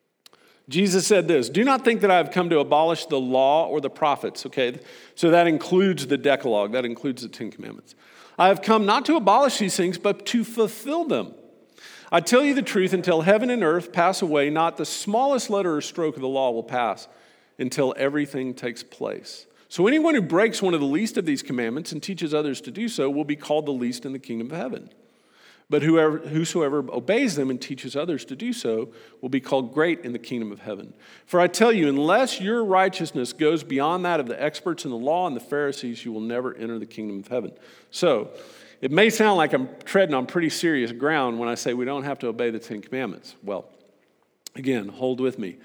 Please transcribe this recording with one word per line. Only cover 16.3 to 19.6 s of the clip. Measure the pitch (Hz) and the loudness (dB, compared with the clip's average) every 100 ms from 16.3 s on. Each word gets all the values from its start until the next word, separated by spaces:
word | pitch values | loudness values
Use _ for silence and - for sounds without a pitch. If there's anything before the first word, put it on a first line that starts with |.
| 135 131 | 0 0
will | 117 | -2
pass | 113 123 117 92 - _ _ _ _ - | -4 -2 -2 -4 -10 _ _ _ _ -8
until | 127 156 131 - | -6 0 -2 0
everything | 139 147 147 139 131 | -2 0 -4 -4 -6
takes | 123 123 113 | -8 -10 -10
place. | - - 113 95 - - - _ | -16 -10 -8 -8 -12 -20 -20 _